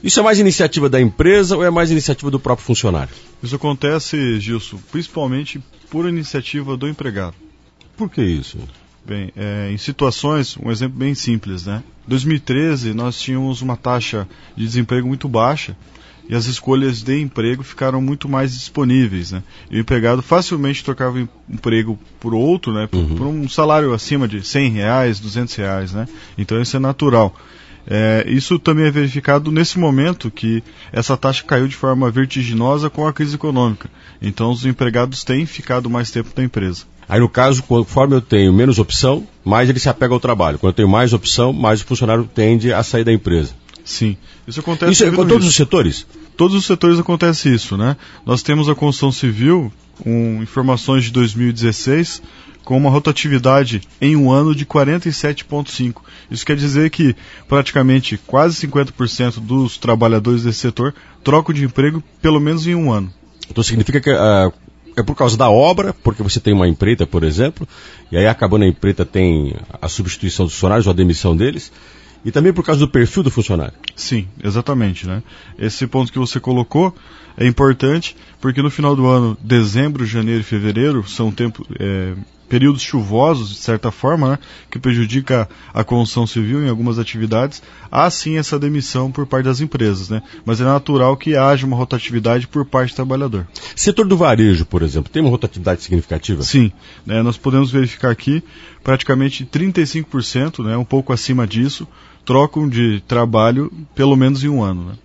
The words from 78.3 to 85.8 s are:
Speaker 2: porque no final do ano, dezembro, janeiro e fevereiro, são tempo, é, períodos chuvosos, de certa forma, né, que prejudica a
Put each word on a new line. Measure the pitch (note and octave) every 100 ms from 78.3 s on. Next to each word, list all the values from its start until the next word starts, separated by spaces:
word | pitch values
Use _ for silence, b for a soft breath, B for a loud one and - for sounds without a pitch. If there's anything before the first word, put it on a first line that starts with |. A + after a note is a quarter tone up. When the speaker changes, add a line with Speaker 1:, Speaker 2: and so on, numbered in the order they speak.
| B
Speaker 2:
porque | C3 C3
no | C#3+
final | - D3
do | C#3 B2+
ano, | B2+ A#2+ G#2+
dezembro, | G#2+ B2 G#2+ A2 D3 C#3+
janeiro | A2+ A#2 A2 A#2
e |
fevereiro, | G#2 G#2+ G#2+ G#2 C#3+ C3+
são | G2 - A2+
tempo, | G#2+ A#2+ - - -
é, | G2 F#2+ F#2 F#2 G2+ _ -
períodos | B2 C#3 C3+
chuvosos, | - C3 G2+ A2 D3 D3 G#2
de |
certa | G2+ - A2 A2+
forma, | - C3 E3 C3
né, | C#3+ B B B
que | B2+
prejudica | C3 A#2+ A2 B2+ C3+ B2+ G#2 B B
a | A2